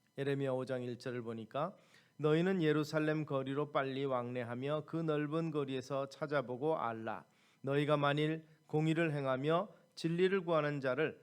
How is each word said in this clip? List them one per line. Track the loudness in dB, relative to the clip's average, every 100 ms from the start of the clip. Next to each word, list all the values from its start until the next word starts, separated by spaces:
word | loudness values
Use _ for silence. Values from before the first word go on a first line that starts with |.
| _ -6
예레미야 | -4 -2 -2
오 | -2 -2
장 | -4
일 | -4 -8
절을 | -8 -8
보니까, | -8 -10 -8 -6 -6 -8 _ -20 _ -2
"너희는 | 2 4 4 4
예루살렘 | 4 2 2 0 2 0
거리로 | 0 -2 -2 -2 0
빨리 | 0 0 -2
왕래하며 | 0 0 -2 -4 -4 -4 -2 -2 -2
그 | -4
넓은 | 0 0 0 -2 -2
거리에서 | -2 -2 -4 -4 -4 -4
찾아보고 | -6 -2 -2 -2 -4 -2 0
알라. | -2 -4 -6 -8 -12 _ _ _
너희가 | -2 0 4 4
만일 | 4 2 0 -2 -6 -20 _
공의를 | 0 2 4 2
행하며 | 2 0 0 2 2 0 -8 _ -6
진리를 | -2 2 4 2
구하는 | 2 2 2 0
자를 | 0 0 0 -2